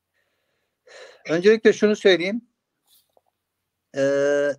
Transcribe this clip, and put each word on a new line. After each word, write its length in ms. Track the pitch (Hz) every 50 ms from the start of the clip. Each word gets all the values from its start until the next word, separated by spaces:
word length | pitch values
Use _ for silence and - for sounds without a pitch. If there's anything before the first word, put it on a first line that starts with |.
| _ _ _ _ _ _ _ _ _ _ _ _ _ _ _ _ _ - - - - - - _ - -
Öncelikle 440 | 151 170 180 208 220 220 - 220 196
şunu 220 | - - 208 214
söyleyeyim. 460 | 202 - 202 185 165 170 190 208 240 - _ _ _ _ _ _ _ _ _ _ _ _ _ _ _ _ _ _ _ _ _ _ _ _ _ _ _ _ _ - 139
Ee, 540 | 135 139 139 139 139 143 147 143 143 143 135